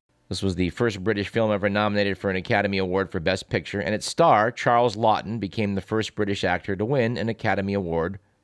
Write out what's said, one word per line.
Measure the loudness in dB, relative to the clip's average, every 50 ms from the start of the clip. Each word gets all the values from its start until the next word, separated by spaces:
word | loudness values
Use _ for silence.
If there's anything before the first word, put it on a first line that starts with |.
| _ _ _ _ _ -10
This | -6 -4
was | -2 -2 0
the | 0 0 0
first | 0 0 0 -2 -2 -2 -2
British | -2 -2 -2 -4
film | -2 -2 0 0 2
ever | 0 0 0
nominated | 0 0 0 0 2 2 0 0 0 -2
for | -2 -2 -2
an | -2
Academy | -2 -2 0 0 0 2 0 0
Award | 0 0 0 0 0 -2 -2
for | -4 -2
Best | 0 0 0 -2 -2 -4
Picture, | -4 -4 -4 -4 -6 -4
and | -2 -2 -4
its | -4 -4 -2
star, | 2 4 6 6 6 6 4 2
Charles | 0 0 2 4 4 4 4 2 2
Laughton, | 2 2 2 2 2 0 -4 -6 -6
became | -6 -6 -4 -2 -2 -2 -2
the | -4
first | -2 -2 -2 -2 -2 -2 -4
British | -4 -2 -2 -2 0 0
actor | 0 0 0 -2 -4 -4
to | -2 -2
win | 0 0 2 0 0 0
an | -2 -2
Academy | -4 -4 -2 -2 0 0 0 0 0 -2
Award | -2 -2 0 0 0 -2 -2 -4 -8 _ _ _ _